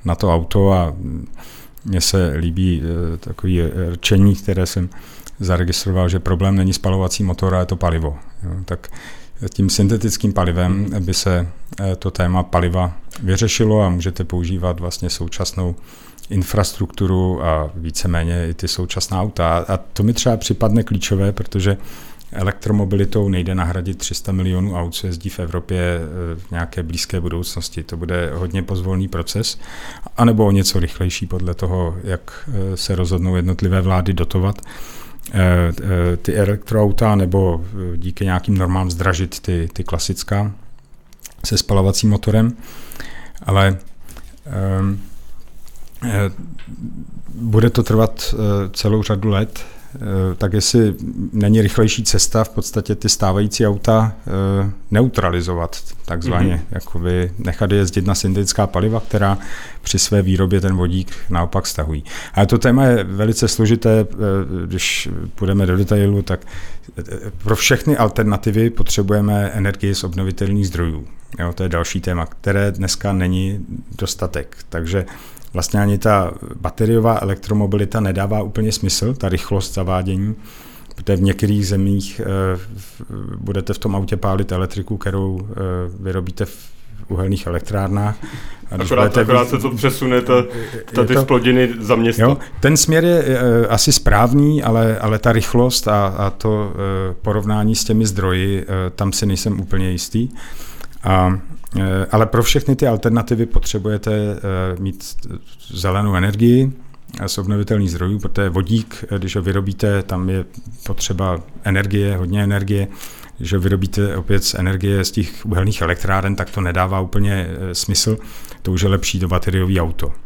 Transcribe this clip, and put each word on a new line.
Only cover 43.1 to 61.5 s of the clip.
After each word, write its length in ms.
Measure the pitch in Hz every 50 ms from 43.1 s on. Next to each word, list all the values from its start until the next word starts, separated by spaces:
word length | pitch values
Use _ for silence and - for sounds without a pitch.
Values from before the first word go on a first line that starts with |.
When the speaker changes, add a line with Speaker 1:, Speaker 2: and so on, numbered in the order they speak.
| - - - - - - -
Speaker 1:
Ale, 320 | - 95 98 98 98 95 95 - - - - - - - - - - - - -
ehm, 540 | - 95 95 98 98 95 95 95 98 98 101 - - - - - - - - - - - - - - - - - - - - 123
eh, 260 | 120 104 98 101 95 85 - - - - - - - - - - - - - - - - - - - -
bude 340 | 110 117 113 107 113 110 117
to 140 | - 127 113
trvat, 500 | - 110 110 113 107 - - - - -
eh, 320 | - 110 104 101 101 98 92 -
celou 300 | - - 107 107 110 104
řadu 260 | - 107 98 104 107
let, 300 | 101 95 110 104 - - - - - - - - -
eh, 40 | - 104 107 98 95 92 92 87
tak 180 | 87 107 95 92
jestli 400 | 104 - - - 123 113 104 95 - - - - - 101 - -
není 280 | 107 104 101 107 110
rychlejší 420 | 107 98 - - 110 107 - - 107
cesta 400 | - - - - - - 110 110
v 60 | -
podstatě 460 | - - 104 - - 110 95 - 104
ty 140 | 98 - 107
stávající 580 | - - 107 95 92 101 104 101 - - 117
auta, 460 | 104 101 95 - - 110 110 110 110 104 - - - 98 95 98 98 98 98 98
eh, 40 | 98 95 - - -
neutralizovat 840 | 101 104 127 131 - - 95 87 87 90 87 90 90 85 85 82 - - - - - - -
takzvaně, 480 | - 87 82 82 - 90 87 92 92 87
Speaker 2:
Mhm. 80 | 85 - -
Speaker 1:
jakoby 600 | 92 90 - - - 85 87 90 90 90 90 90 87 -
nechat 320 | - 92 90 - 110 92
je 60 | 101
jezdit 280 | 101 98 87 - 98 92
na 100 | 104 95
syntetická 520 | - - 98 95 101 101 92 - - 104
paliva, 320 | 92 - 92 95 110 110 113
která 380 | - - - 104 104 98 98 98 - - - - - - - -
při 180 | - - - 95
své 220 | - - 104 101
výrobě 400 | 95 95 95 90 95 92 98 95
ten 140 | 90 95 95
vodík 360 | 92 90 87 90 92 90 - - - - -
naopak 380 | 90 87 87 87